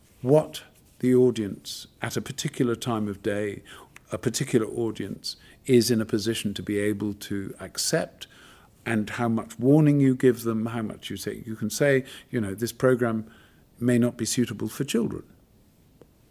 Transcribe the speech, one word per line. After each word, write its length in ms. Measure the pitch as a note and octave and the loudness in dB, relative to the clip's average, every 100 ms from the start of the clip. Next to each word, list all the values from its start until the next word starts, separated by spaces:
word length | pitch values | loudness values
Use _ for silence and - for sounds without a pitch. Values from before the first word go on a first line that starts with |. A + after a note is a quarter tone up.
| _ _ | _ _
what 420 | B2 D3+ - - - _ _ - | 4 4 4 -6 -18 _ _ -2
the 160 | B2+ | 2
audience 720 | B2+ B2+ A2+ G2+ - - - - _ | 6 4 2 -4 -6 -12 -16 -16 _
at 160 | A2+ A#2+ | -8 -6
a 40 | |
particular 540 | G#2 - D3+ - B2 A2+ | -8 -8 -6 -2 -2 -2
time 320 | B2+ A2+ G#2 | -4 -4 -4
of 140 | G2 | -4
day, 400 | G#2+ G2+ G#2 G2 - - - - - | -4 -2 -4 -8 -14 -20 -20 -20 -10
a 60 | - | -6
particular 480 | B2 - C3 B2 G#2+ | -4 -4 0 0 0
audience, 720 | - A2+ G#2 G2+ - - - - - - | -2 -4 -6 -10 -10 -12 -14 -18 -10 4
is 240 | A#2+ A2+ | 4 6
in 100 | A2+ | 2
a 40 | G#2+ | 0
position 500 | A2 G#2 A2+ G#2 G2+ | -2 -2 -4 -4 -6
to 80 | |
be 160 | F#2+ G2+ | -4 -2
able 340 | G#2 G2+ G#2+ G2+ - | -2 -2 -4 -6 -8
to 240 | G2+ G2 - | -8 -8 -12
accept, 640 | F#2 - - D#3+ - - - - - - _ _ | -12 -6 -2 -2 -4 -10 -20 -20 -20 -20 _ _
and 280 | - A2 G#2 | -4 -2 -2
how 160 | - A#2 | -2 0
much 320 | A2+ - - | 0 -4 0
warning 400 | B2+ D3+ D3+ C#3+ | 6 6 6 6
you 160 | C3+ B2+ | 4 4
give 260 | C3 A2+ | 4 4
them, 240 | A2+ A2 A2+ | 0 -2 -4
how 140 | A#2 | -4
much 300 | G#2+ - - | -6 -8 -12
you 60 | G2+ | -10
say. 260 | G#2 - A2+ | -8 -10 -10
You 100 | A2 | -6
can 140 | G#2+ | -6
say, 340 | - C#3+ C3+ C3 - - | 0 4 4 0 -10 -8
you 100 | B2+ | -4
know, 140 | G2+ G2 | -4 -4
"This 160 | A#2 | -6
program 520 | - C3 B2 A#2+ A2+ A2 - _ _ _ - | 0 2 4 2 0 -6 -14 _ _ _ -2
may 200 | A#2+ B2 | 2 4
not 180 | A#2+ - | 4 0
be 80 | A2 | -2
suitable 440 | - A#2 G#2 G#2+ | 0 -2 -2 -8
for 140 | - | -6
children." 400 | C#3 A3+ A3 - - _ _ _ _ _ _ _ - _ _ | -2 0 -2 -4 -12 _ _ _ _ _ _ _ -20 _ _